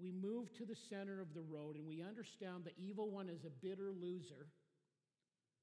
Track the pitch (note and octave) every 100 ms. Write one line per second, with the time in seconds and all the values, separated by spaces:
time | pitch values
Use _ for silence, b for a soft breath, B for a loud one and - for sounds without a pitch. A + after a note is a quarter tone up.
0 | F3+ F#3 G3 A#3 G#3+ - A3+ - - G3
1 | G3 G3 F3 D#3+ D#3+ D3+ D3+ D3+ D#3 D#3+
2 | F#3 A3 - - F#3+ F3+ E3 E3+ F#3+ G#3
3 | G#3+ G3 F#3+ E3 D#3+ C3 F#3+ F#3+ G3 F#3
4 | F3+ F3+ - C#3 D3+ - _ _ _ _
5 | _ _ _ _ _ _